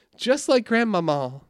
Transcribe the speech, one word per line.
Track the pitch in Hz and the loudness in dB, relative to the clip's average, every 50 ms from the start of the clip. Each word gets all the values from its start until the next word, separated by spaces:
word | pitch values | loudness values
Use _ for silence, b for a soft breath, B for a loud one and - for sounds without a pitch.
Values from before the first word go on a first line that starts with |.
| _ _ _ | _ _ _
Just | - - 226 269 294 - - | -4 -2 0 0 0 2 2
like | 285 247 220 | 2 2 2
Grandmama. | - 233 226 233 226 202 175 165 156 147 143 131 127 131 139 - | 2 0 0 0 0 0 0 0 0 0 0 -2 -4 -8 -12 -18